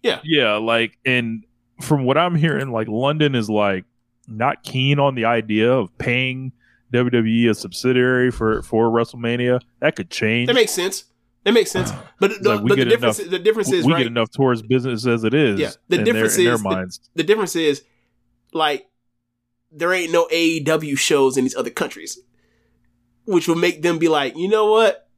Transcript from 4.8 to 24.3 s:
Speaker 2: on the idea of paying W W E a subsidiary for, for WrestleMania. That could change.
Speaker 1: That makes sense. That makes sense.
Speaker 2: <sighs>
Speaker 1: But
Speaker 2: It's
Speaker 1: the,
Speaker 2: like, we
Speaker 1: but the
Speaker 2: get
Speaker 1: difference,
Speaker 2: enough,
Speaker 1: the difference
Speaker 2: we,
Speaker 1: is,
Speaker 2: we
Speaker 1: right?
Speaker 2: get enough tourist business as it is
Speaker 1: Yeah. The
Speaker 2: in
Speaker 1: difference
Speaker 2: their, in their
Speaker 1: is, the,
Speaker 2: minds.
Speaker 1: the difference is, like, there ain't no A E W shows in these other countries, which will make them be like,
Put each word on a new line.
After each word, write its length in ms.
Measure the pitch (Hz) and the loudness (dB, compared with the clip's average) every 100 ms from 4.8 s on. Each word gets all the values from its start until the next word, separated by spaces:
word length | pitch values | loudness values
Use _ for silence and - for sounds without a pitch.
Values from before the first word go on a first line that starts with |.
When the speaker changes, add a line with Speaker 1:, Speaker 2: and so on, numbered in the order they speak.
| 135 143 | 0 2
Speaker 2:
on 160 | 139 127 | 0 0
the 80 | |
idea 480 | 113 117 107 107 117 | 0 -2 -2 0 2
of 240 | 131 95 _ | 0 -2 _
paying 520 | - 123 131 131 131 _ _ _ _ | -4 -2 -4 -6 -12 _ _ _ _
W 180 | 120 123 | 0 2
W 340 | 120 110 113 117 | 2 2 2 2
E 20 | |
a 60 | |
subsidiary 800 | 104 98 - 127 127 127 127 127 | 0 -6 -4 0 2 2 2 0
for, 300 | - 110 107 | 0 -2 -2
for 260 | - 110 117 | -2 0 2
WrestleMania. 720 | 117 117 120 117 120 123 123 _ _ | 0 -2 -6 -6 -2 0 -2 _ _
That 160 | 151 - | -4 -4
could 140 | 180 | -12
change. 380 | - 110 117 123 | -4 -2 0 0
Speaker 1:
That 60 | 247 | 2
makes 160 | 220 | 0
sense. 340 | - 180 - - _ _ _ 196 | -2 -6 -8 -14 _ _ _ 2
That 80 | |
makes 180 | 240 190 | 2 2
sense. 220 | 185 117 - - | -4 -6 -8 -14
Speaker 2:
<sighs> 140 | _ | _
Speaker 1:
But 120 | 196 | -2
Speaker 2:
It's 80 | 220 | 0
Speaker 1:
the, 80 | 196 | 0
Speaker 2:
like, 120 | 104 | 0
we 80 | 113 | 2
Speaker 1:
but 80 | 131 | 2
the 60 | |
Speaker 2:
get 60 | 123 | 4
Speaker 1:
difference, 300 | - 113 107 | 4 2 -2
Speaker 2:
enough, 120 | 175 | -6
Speaker 1:
the 80 | 180 | 0
difference 320 | 185 220 180 | 0 0 0
Speaker 2:
we, 60 | 180 | 2
Speaker 1:
is, 80 | 143 | 2
Speaker 2:
we 80 | |
Speaker 1:
right? 60 | 160 | 2
Speaker 2:
get 80 | 117 | 0
enough 220 | 117 110 | -2 -4
tourist 360 | - 131 117 110 | 0 0 0 0
business 400 | 127 127 113 123 | -2 -2 -4 -2
as 160 | 117 | 0
it 100 | 110 | 0
is 260 | 139 135 98 | 2 2 0
Speaker 1:
Yeah. 100 | - - _ | -4 -8 _
The 120 | 170 | 0
Speaker 2:
in 40 | |
Speaker 1:
difference 320 | 107 220 110 - | 2 2 0 2
Speaker 2:
their, 60 | |
in 40 | 175 | 2
their 80 | 120 | 2
Speaker 1:
is, 80 | |
the, 60 | 98 | -2
Speaker 2:
minds. 300 | 92 92 - _ 160 | -4 -6 -14 _ -6
Speaker 1:
the 80 | |
difference 320 | 160 220 180 170 | 0 0 0 -2
is, 280 | 156 139 _ _ _ _ _ _ _ | -2 -2 _ _ _ _ _ _ _
like, 380 | 160 151 143 _ _ _ _ _ _ _ _ _ | -4 -2 -4 _ _ _ _ _ _ _ _ _
there 220 | 156 170 | -6 -2
ain't 180 | 185 170 | -2 0
no 160 | 170 170 | 0 2
A 140 | 165 165 | 2 0
E 140 | 160 | 0
W 380 | 143 160 151 139 | 0 -2 -2 -2
shows 400 | - 147 135 131 | 2 4 4 2
in 80 | 127 | -2
these 100 | 123 | -2
other 140 | 117 | -6
countries, 500 | - 147 - 82 - _ _ _ _ _ _ _ _ _ _ - | -4 -8 -8 -16 -16 _ _ _ _ _ _ _ _ _ _ -2
which 220 | 180 170 | 0 0
will 80 | 165 | 0
make 260 | 175 160 | 0 0
them 160 | 170 165 | -2 2
be 120 | 165 | 2
like, 260 | 151 135 | 2 0